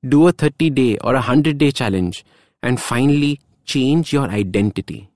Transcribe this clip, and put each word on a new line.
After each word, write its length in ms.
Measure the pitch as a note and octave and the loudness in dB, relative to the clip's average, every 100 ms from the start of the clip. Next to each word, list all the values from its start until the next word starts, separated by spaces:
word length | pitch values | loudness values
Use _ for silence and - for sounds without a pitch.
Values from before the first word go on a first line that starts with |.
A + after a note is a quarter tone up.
| C3 | 2
Do 200 | C#3+ E3+ | 4 4
a 40 | |
thirty-day 640 | F3 D3+ - D#3+ C3+ B2+ G#2+ | 4 -2 0 -2 2 0 0
or 180 | - C3 | 0 -2
a 100 | A#2 | 2
hundred-day 400 | C3 D3+ C#3+ D3 | 2 2 0 0
challenge. 520 | C3+ A#2 F#2+ F2+ F2+ _ _ _ _ | 0 -2 -2 -2 -6 _ _ _ _
And 180 | A#2 B2 | -4 -4
finally, 600 | - A#2+ C#3 D3 C#3+ C#3+ _ _ | -2 0 2 2 0 -4 _ _
change 480 | - C#3+ C3 D#3 D#3+ | -6 -2 2 0 0
your 160 | C#3+ C3 | -2 -2
identity. 800 | G#2 G2 G2 G#2 G2 - D2+ G2 | -2 -2 0 0 -2 -10 -14 -16